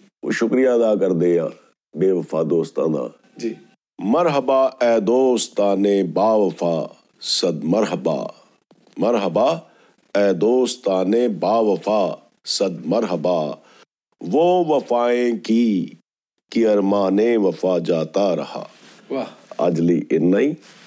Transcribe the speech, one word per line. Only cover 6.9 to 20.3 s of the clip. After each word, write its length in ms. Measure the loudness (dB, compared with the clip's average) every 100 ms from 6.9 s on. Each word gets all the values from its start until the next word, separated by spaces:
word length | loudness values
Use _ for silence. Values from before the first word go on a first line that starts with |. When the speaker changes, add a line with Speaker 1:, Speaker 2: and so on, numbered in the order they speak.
| -12 _ _
Speaker 1:
ਸਦ 440 | -6 -2 -2 -2
ਮਰਹਬਾ।" 680 | -2 0 0 -2 -4 -4 -6 -14 _ _ _ _ _ -4
مرحبا، 560 | -2 0 0 0 0 0 -8 _ _ _ _
اے 180 | 0 2
دوستان 840 | 2 2 2 0 -2 -2 -2 0 2 0 -2
با 180 | 0 0
وفا، 560 | 2 0 0 0 0 -4 _ _
صد 420 | -8 -4 -4 -4 -4
مرحبا۔ 640 | -2 -2 -2 -2 -2 -2 -8 -16 -20 _ _ _ -16
وہ 440 | -4 0 2 2
وفائیں 720 | 2 0 0 0 0 0 0 -2
کی 480 | 0 2 2 0 -4 -10 _ _ _ _ -6
کہ 180 | 0 2
ارمان 500 | 2 2 0 2 2 2 2
وفا 420 | 0 0 -2 -2
جاتا 580 | 0 -2 -2 0 0 -2
رہا۔ 280 | -4 -10 -14 -18 -20 -20 -10
Speaker 2:
واہ۔ 140 | -8 -8 -14 -14 -4
Speaker 1:
اج 220 | -2 0
لی 200 | 2 0 0
اتنا 280 | 0 2